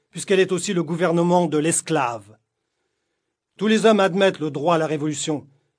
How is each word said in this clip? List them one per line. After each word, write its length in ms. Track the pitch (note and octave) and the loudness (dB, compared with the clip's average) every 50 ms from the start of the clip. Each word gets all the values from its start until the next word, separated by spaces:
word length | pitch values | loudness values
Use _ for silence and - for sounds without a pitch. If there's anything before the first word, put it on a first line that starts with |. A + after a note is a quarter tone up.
| _ _ | _ _
puisqu'elle 300 | - E3+ - - G3+ F#3 | -16 -12 -4 0 2 2
est 120 | F#3 F3+ | 2 2
aussi 220 | F#3+ F3 F3 G#3+ G#3 | 0 -2 -4 -4 -4
le 100 | F3 E3+ | -4 -4
gouvernement 640 | C#3+ F3 D#3+ F3+ F3 E3+ E3+ E3+ F3 F3 F3+ F3 E3 | -4 -2 -2 0 0 2 2 2 2 2 2 2 2
de 100 | D3 D3+ | 0 0
l'esclave. 800 | D3 E3 E3 - - - E3 D3+ C3+ A#2+ A#2+ A2+ G2+ G2+ G#2+ _ _ _ _ _ _ _ _ _ _ _ _ _ _ _ _ _ _ _ _ _ _ _ _ - | 0 0 -2 -2 -2 -2 -2 -2 -2 -2 -4 -8 -12 -18 -20 _ _ _ _ _ _ _ _ _ _ _ _ _ _ _ _ _ _ _ _ _ _ _ _ -6
Tous 100 | F3+ G#3+ | -2 0
les 180 | A3 A3 F3+ | 2 4 4
hommes 140 | A3 A3 G#3 | 4 4 4
admettent 400 | F#3+ F#3+ E3 G3 G3 F#3+ F#3 F#3 | 4 2 2 2 2 2 2 0
le 120 | D3 D#3 | -4 -8
droit 240 | C#3 C#3 C3+ E3 E3+ | -6 -4 -2 0 0
à 20 | D#3+ | 0
la 100 | D#3+ D3+ | 0 -2
révolution, 600 | D3+ D3+ C#3+ D#3 D3+ C#3+ - - D#3 C#3+ - - _ _ _ _ _ | -4 -4 -4 -6 -6 -6 -6 -6 -6 -6 -8 -12 _ _ _ _ _